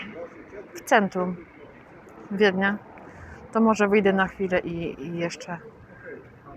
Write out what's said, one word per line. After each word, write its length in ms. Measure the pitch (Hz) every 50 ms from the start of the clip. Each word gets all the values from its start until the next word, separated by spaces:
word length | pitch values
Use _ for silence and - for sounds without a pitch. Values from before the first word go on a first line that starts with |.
| 190 208 - - 170 - - - - - - - - - -
w 60 | -
centrum 560 | - - 269 226 202 185 - 185 180 180 180 175 - - - - - - - - - - - - - - - - - -
Wiednia. 480 | 208 196 214 196 185 190 196 196 208 208 - - - - - - - - - - - - - - -
To 80 | 220
może 280 | 226 226 214 190 208 196
wyjdę 240 | 202 214 190 196 190
na 140 | 190 190 185
chwilę 300 | - - 196 180 180 180
i, 460 | - 170 170 170 170 - - - 135
i 120 | 165 170 170
jeszcze 400 | 170 170 - - - - 175 165 - - - - - - - - - - - - - - - - - - -